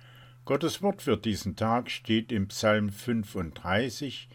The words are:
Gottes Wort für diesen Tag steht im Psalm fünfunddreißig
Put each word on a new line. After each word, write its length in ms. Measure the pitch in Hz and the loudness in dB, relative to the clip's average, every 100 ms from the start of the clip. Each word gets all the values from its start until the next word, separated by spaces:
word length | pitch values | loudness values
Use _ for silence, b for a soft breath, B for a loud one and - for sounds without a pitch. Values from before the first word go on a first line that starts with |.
| B B B B - | B B B B -2
Gottes 360 | 135 156 - | 0 0 0
Wort 200 | 196 190 | -2 0
für 160 | 135 107 | 0 2
diesen 380 | 113 95 101 - | 2 -2 -2 -2
Tag 340 | 110 120 120 | 2 2 0
steht 420 | - - 113 110 | -6 0 0 2
im 160 | 113 98 | 0 -2
Psalm 400 | - 107 107 104 | 2 4 4 2
fünfunddreißig 1400 | 101 - 117 101 98 82 - - 104 127 - 139 - - | -2 -2 -2 -2 -4 -6 -6 0 2 0 -4 -8 -8 -16